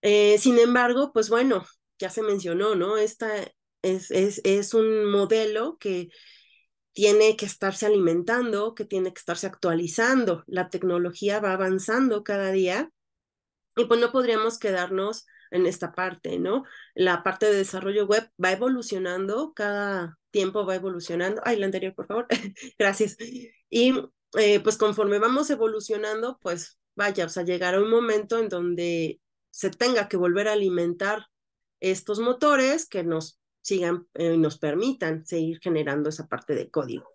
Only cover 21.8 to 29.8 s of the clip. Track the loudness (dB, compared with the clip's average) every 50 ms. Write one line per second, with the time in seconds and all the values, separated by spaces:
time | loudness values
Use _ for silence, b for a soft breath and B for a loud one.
21.8 | -6 -6 -8 -10 -10 -6 -6 -6 -2 -2 -4 -4 -4 -10 -14 -14 -20 -20 _ _
22.8 | 0 0 2 0 -2 -4 -4 B -16 -14 -14 -16 -16 -18 B B B _ 0 2
23.8 | 4 4 2 0 -4 -8 _ _ _ _ 0 2 4 4 4 4 2 0 2 2
24.8 | 0 0 2 0 0 0 2 2 2 2 2 0 0 0 0 0 0 0 0 -4
25.8 | -6 -6 -6 -4 -4 -4 -4 -4 -6 -6 -8 _ _ -6 -6 -6 -8 -14 _ _
26.8 | _ _ _ -2 -2 -2 0 -2 -4 -2 -4 -4 -2 -2 -2 0 0 0 2 2
27.8 | 2 4 4 2 4 2 0 0 0 -2 -2 -2 -2 -2 -2 -4 -2 -2 -2 -2
28.8 | -2 -2 -2 -2 -2 -4 -6 _ _ _ _ _ _ _ -12 -6 -6 -6 -2 _